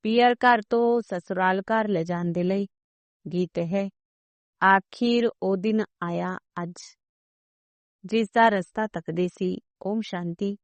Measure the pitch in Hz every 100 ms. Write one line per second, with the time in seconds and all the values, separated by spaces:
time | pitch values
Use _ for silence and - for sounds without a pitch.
0 | 214 233 247 240 247 233 208 233 233 233
1 | 220 180 - 185 185 190 190 220 214 185
2 | 170 175 175 170 180 196 196 _ _ _
3 | _ _ - 170 180 - 170 196 196 _
4 | _ _ _ _ _ _ 190 196 - -
5 | 240 240 233 - 190 190 208 220 208 _
6 | 175 175 180 185 _ - 175 175 - _
7 | _ _ _ _ _ _ _ _ _ _
8 | 185 220 214 233 226 202 180 - 220 170
9 | - 165 180 - 185 185 _ _ 190 220
10 | 208 185 175 170 202 202